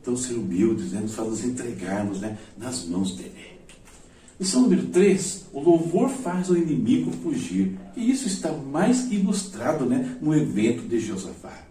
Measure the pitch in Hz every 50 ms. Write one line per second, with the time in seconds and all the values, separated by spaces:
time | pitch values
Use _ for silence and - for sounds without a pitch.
0 | - 123 123 123 - - 120 117 101 92 85 90 107 - - - 95 92 92 107
1 | 107 107 - 117 113 110 110 98 - 123 - - 117 117 107 92 92 90 98 104
2 | 101 95 92 92 101 110 107 - - - - - 107 127 - - 87 85 87 92
3 | 98 - - - - - - - - - - - - - - - - - - -
4 | - - - - - - - - 185 190 - 254 247 208 180 - - - - 180
5 | 196 196 - - - - - - - - - 139 147 175 170 165 160 160 170 190
6 | 254 262 262 - - 175 180 185 180 185 180 170 165 156 147 123 107 110 143 170
7 | - - - - - 339 285 - - - - - - - - - - - - 254
8 | 226 233 269 - - 196 185 185 - 160 156 151 139 135 139 160 196 247 247 -
9 | - - 202 202 185 - 190 - - - - - 120 139 156 151 131 117 123 127
10 | - - - - 151 151 156 151 123 - 92 101 107 120 123 - - - 117 110
11 | 98 101 98 92 90 85 - - - - - - - -